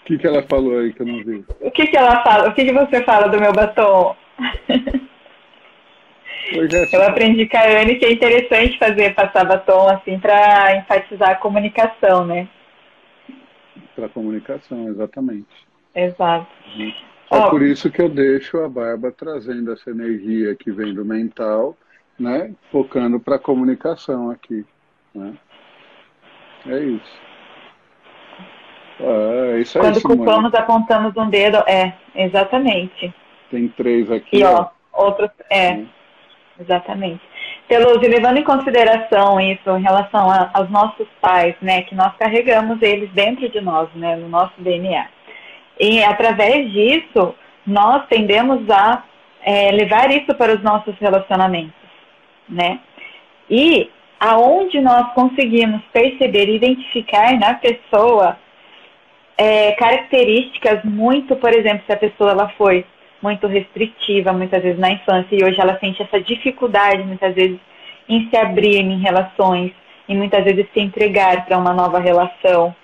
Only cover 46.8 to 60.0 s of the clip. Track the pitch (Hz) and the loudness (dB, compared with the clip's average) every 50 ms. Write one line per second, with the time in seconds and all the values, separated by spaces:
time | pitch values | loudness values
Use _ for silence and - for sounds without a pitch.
46.8 | 208 240 285 330 320 - - 220 185 175 - - - - _ _ _ 196 202 202 | 2 2 2 0 -2 -2 0 0 0 0 -2 -12 -20 -20 _ _ _ -4 0 2
47.8 | 202 220 254 - - - 240 226 214 196 202 214 247 262 269 240 226 208 220 190 | 2 4 2 0 0 0 0 0 2 2 0 2 2 0 0 -2 0 2 2 4
48.8 | 202 220 240 - - _ _ _ _ _ _ _ - 196 202 202 202 196 196 208 | 4 2 2 0 -4 _ _ _ _ _ _ _ -4 -2 0 2 2 2 2 2
49.8 | 214 185 214 220 254 269 269 285 277 - 277 - 240 220 220 208 196 214 208 214 | 0 2 2 2 2 2 2 -2 0 -2 0 0 2 2 2 0 0 0 0 0
50.8 | 208 220 196 - 208 202 190 190 190 - 196 185 190 185 180 170 160 160 - _ | -2 -6 -10 -4 -2 0 0 0 0 0 0 0 0 0 0 -4 -8 -10 -18 _
51.8 | _ - - - _ _ _ _ _ _ _ _ _ _ 170 175 175 175 - 254 | _ -20 -20 -20 _ _ _ _ _ _ _ _ _ _ -6 -4 -4 -4 -4 -6
52.8 | _ _ _ - - - - - _ _ _ _ _ _ 208 233 285 330 330 220 | _ _ _ -20 -20 -20 -20 -20 _ _ _ _ _ _ 0 2 4 4 4 2
53.8 | - - _ _ _ _ _ _ 208 220 226 226 240 254 311 370 392 370 339 285 | 0 -2 _ _ _ _ _ _ 0 2 4 4 6 4 4 2 2 0 -2 0
54.8 | 269 254 240 240 240 240 - 254 247 254 254 285 269 233 226 233 233 220 214 214 | 2 4 4 4 2 0 0 0 0 0 0 0 -2 0 2 0 2 0 -2 -4
55.8 | - _ _ 233 233 269 262 - 262 - 196 208 202 202 214 220 233 254 254 254 | -8 _ _ 2 2 2 2 0 -2 0 2 2 2 2 0 0 2 0 0 -2
56.8 | - - - 247 220 - - 208 214 240 262 247 202 208 247 247 - 247 233 240 | -4 -8 -8 -8 -8 -2 0 2 4 4 2 2 2 0 0 0 0 -2 -2 -2
57.8 | - - - 208 214 240 240 208 190 170 - - _ _ _ _ _ _ - - | -6 0 2 2 4 4 4 4 2 2 0 -4 _ _ _ _ _ _ -20 -20
58.8 | - - _ _ _ _ _ _ _ _ _ - 214 214 214 214 214 208 208 - | -20 -20 _ _ _ _ _ _ _ _ _ 0 2 2 4 4 2 2 2 2
59.8 | 240 233 240 262 | 2 2 2 0